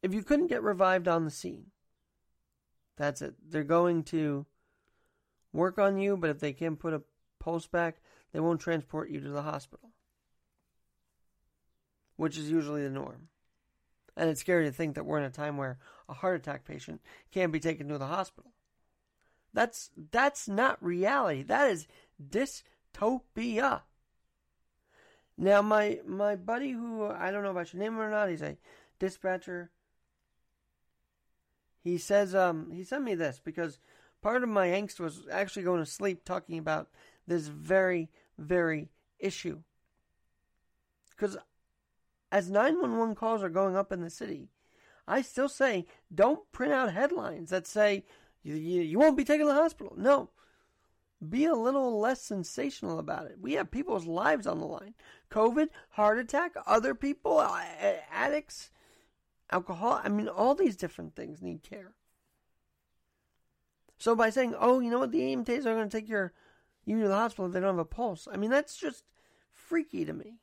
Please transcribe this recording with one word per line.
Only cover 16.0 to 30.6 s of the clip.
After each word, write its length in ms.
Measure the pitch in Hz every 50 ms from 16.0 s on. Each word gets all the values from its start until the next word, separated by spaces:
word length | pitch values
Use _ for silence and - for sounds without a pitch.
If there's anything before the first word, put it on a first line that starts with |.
| - _
a 60 | 156
heart 220 | - - 185 185 160
attack 280 | 131 - 143 139 _
patient 360 | - 156 147 - - 160 156 _ - - - _ _
can't 200 | - 190 185 170
be 80 | 156 160
taken 280 | 151 165 160 156 147 143
to 100 | 151 143
the 80 | 135 135
hospital. 440 | 160 190 190 - _ - - 247 _ _ _ _ _ _ _ _ _ _ _ _ _ _ _ _ _ _ _ _ _
That's, 380 | 202 220 233 - - - - _ - 156 151
that's 400 | - 233 262 285 277 - - -
not 340 | 202 196 247 262 - - -
reality. 600 | 175 175 175 190 202 269 285 254 190 151 131 139
That 260 | 143 - 247 285 262
is 160 | 202 165 156 _ - - _ _ _ _
dystopia. 1600 | 147 139 131 208 269 269 - - - _ _ _ _ _ _ - 202 220 254 254 - _ _ - 226 240 226 214 254 277 240 - - _ _ _ _ _ _ _ _ _ _ _ _ _ _ _ _ _ _ _ _ _ _ _ _ _ _ _ _ _ _ -
Now, 260 | - 190 202 202 208
my, 380 | 214 214 214 208 208 - - -
my 300 | - 190 190 202 208 208
buddy 340 | 190 175 190 226 240 277 277
who, 360 | 254 233 233 233 226 220 214 208
I 240 | 214 185 175 185
don't 100 | 196 208
know 80 | 202 196
if 80 | 185 180
I 60 | 170
should 160 | 170 - 180
name 140 | 202 220 226
him 80 | 220
or 100 | 220 214
not, 180 | 214 214 208 190
he's 140 | 175 156 151
a 140 | 147 143 - _ - - - - _ _ _
dispatcher. 720 | 190 190 185 - - 190 185 185 180 - 180 175 175 170 _ _ _ _ _ _ _ _ _ _ _ _ _ _ _ _ _ _